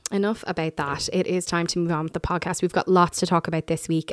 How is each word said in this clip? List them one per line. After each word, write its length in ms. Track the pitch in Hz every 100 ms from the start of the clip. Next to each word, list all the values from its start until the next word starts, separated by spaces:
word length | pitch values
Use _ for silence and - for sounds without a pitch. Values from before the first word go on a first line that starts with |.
| -
enough 320 | 202 202 220 -
about 300 | 170 160 156
that. 320 | 143 139 -
It 140 | 185 -
is 180 | 180
time 220 | 175 170 170
to 120 | 180
move 140 | 170
on 120 | 160
with 100 | 160
the 60 | 165
podcast. 420 | - 175 170 180
We've 100 | 180
got 160 | 180 -
lots 320 | 185 175 -
to 60 | 180
talk 200 | 170 -
about 180 | 160 -
this 200 | 160 -
week, 240 | 160 160